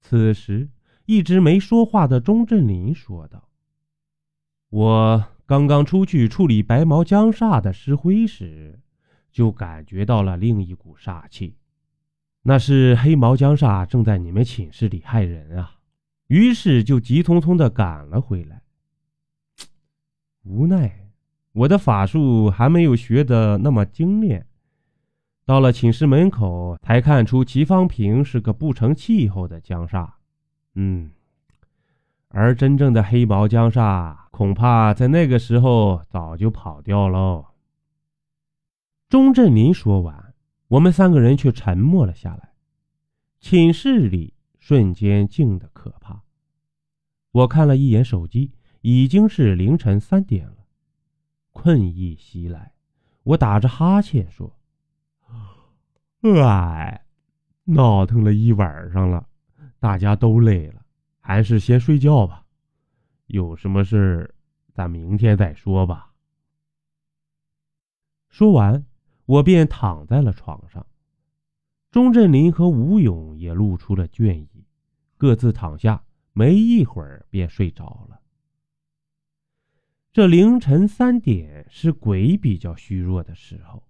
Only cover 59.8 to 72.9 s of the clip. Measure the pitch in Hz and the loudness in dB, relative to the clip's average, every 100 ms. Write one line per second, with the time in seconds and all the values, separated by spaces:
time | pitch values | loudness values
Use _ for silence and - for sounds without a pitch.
59.8 | 113 95 101 104 120 110 113 95 76 - | -4 -2 -2 0 2 2 2 0 -4 -18
60.8 | _ _ _ _ - 98 107 113 - 123 | _ _ _ _ -4 -2 0 0 2 0
61.8 | 120 147 143 147 95 - _ _ _ _ | 2 0 2 2 0 -6 _ _ _ _
62.8 | _ _ _ _ _ 98 87 82 98 98 | _ _ _ _ _ -8 -6 -8 -4 -2
63.8 | 98 107 98 85 80 _ _ _ _ - | 0 0 0 -2 -6 _ _ _ _ -12
64.8 | 87 85 82 101 110 101 92 76 - 95 | -10 -10 -6 -2 0 2 0 -4 -4 -2
65.8 | 90 85 - _ _ _ _ _ _ _ | -2 -6 -14 _ _ _ _ _ _ _
66.8 | _ _ _ _ _ _ _ _ _ _ | _ _ _ _ _ _ _ _ _ _
67.8 | _ _ _ _ _ _ 214 165 101 131 | _ _ _ _ _ _ 4 4 2 0
68.8 | 143 _ _ _ - 139 143 180 156 - | -4 _ _ _ 0 2 4 4 2 -2
69.8 | 107 80 73 131 131 90 - 73 80 87 | -6 -8 -4 0 0 -4 -12 -16 -18 -20
70.8 | 80 _ _ _ _ _ _ _ _ _ | -20 _ _ _ _ _ _ _ _ _
71.8 | _ 240 254 240 202 135 160 165 175 139 | _ 0 4 4 4 4 2 2 0 0
72.8 | 131 | 0